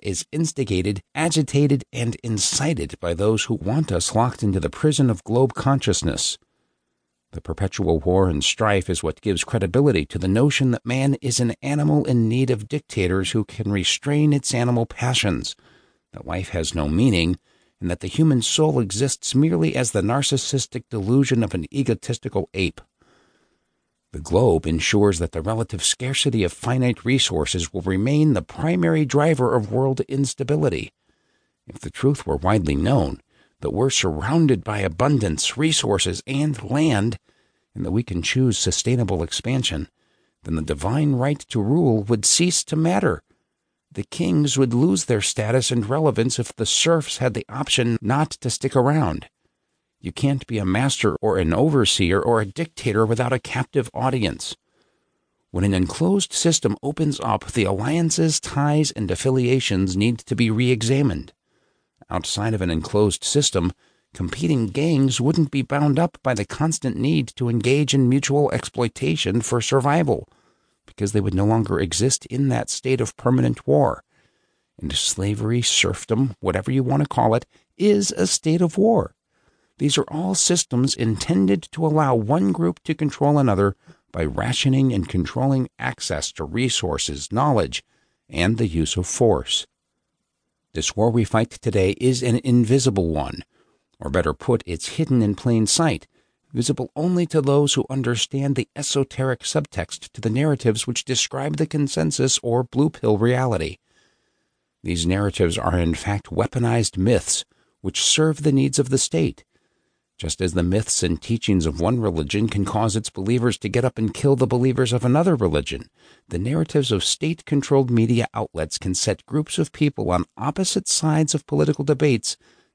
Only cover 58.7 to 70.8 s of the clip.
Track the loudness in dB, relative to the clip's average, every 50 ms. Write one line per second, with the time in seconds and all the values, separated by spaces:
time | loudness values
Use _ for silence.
58.7 | 2 2 2 0 -2 -4 -4 -2 -2 -2 0 0 2 2 2 2 2 2 0 0
59.7 | 0 0 0 0 0 0 2 0 0 -2 -4 -4 -2 0 0 2 2 2 2 2
60.7 | 0 0 0 0 2 2 2 0 0 -2 -6 -10 -16 _ _ _ _ _ _ _
61.7 | _ _ _ _ _ _ -12 -8 -6 -6 -4 -4 -4 -4 -2 -2 -2 0 0 -2
62.7 | -2 -2 -2 -2 0 2 2 2 2 -2 -4 -2 0 0 2 2 0 0 0 -2
63.7 | -2 _ _ _ _ _ _ _ -8 -6 -6 -6 -4 -4 -2 0 0 0 0 -2
64.7 | -2 -2 0 2 2 2 2 2 0 0 0 0 2 2 2 0 0 -2 -4 -2
65.7 | 0 0 2 2 2 2 2 0 -2 -4 -2 -2 0 0 -2 -4 -4 -2 -2 -2
66.7 | -2 -2 -4 -4 -4 -2 0 0 0 0 -2 -2 -4 -4 -2 0 0 0 2 2
67.7 | 2 2 2 2 2 4 4 4 4 2 2 2 2 2 2 2 0 -2 -4 -6
68.7 | -4 -4 -4 -4 -4 -4 -2 -2 -2 -2 -2 -2 0 -2 -2 0 -2 -2 0 2
69.7 | 2 2 2 2 2 2 2 2 0 -2 -4 -8 _ _ _ _ _ _ _ _
70.7 | _ _